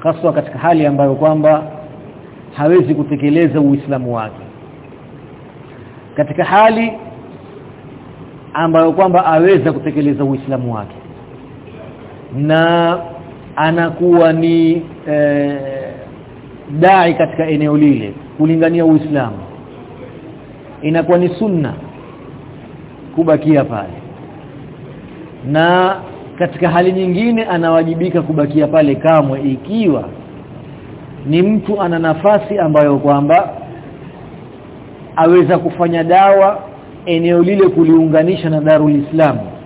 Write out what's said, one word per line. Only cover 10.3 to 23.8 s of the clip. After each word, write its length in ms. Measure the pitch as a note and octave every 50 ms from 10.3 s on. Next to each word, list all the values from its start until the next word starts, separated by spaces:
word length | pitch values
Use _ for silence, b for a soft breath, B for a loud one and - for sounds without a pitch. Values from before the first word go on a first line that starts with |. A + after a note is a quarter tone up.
| C#3 C3 - - C#3 B2+ B2 A#2+ A#2
wake 220 | G#2+ G2+ - - - - - - - - - - - - - - - - - - - - - - - - - - - - - - B2+
na 600 | C#3+ D3+ D#3 D#3+ E3 E3 E3+ E3+ E3+ E3 F3 F3+ - - - - - - - - - - -
anakuwa 800 | C#3+ D3+ D#3+ D#3+ E3+ E3+ E3+ E3 - F3 F3+ F3 E3+ E3 E3 D#3+
ni, 480 | D#3+ E3 E3 E3 E3 E3 D#3+ E3 E3+ D#3+ - - - - -
eh, 500 | D3+ D3 D3 D3 C#3+ C#3+ C#3+ C#3+ C#3+ C#3 C3+ C3+ C3+ C3+ C3 C3 - - - - - - - - - - - - - - - - C#3+ D3+
dai 340 | E3+ F3+ F#3+ F#3+ F3 E3+ E3
katika 340 | - E3+ D3 - - D#3+ D#3+
eneo 300 | D#3+ D3 D3+ D3+ D3 D3+
lile 360 | D3+ D3 C#3 A#2 G#2+ G2+ G2 - - - - -
kulingania 480 | D3+ D#3+ E3 D#3+ D#3+ E3 E3 E3+ E3
Uislamu, 520 | D#3+ D#3 D3+ D#3 D#3 D3+ C#3+ B2+ A2+ G#2 G2 - - - - - - - - - - - - - - - - - - - - - - - - - - - -
inakuwa 360 | - D3 D#3 E3 D#3+ D#3 F3 F3
ni 120 | F3+ F3
sunna 440 | F3 - A3+ G#3+ F#3+ E3 D3 A#2+ G#2 - - - - - - - - - - - - - - - - - - - - - - - - - - - -
kubakia 480 | - E3 E3 D#3 C#3+ D3 D#3 D#3 C#3+ C3+
pale. 300 | - A#2 G#2+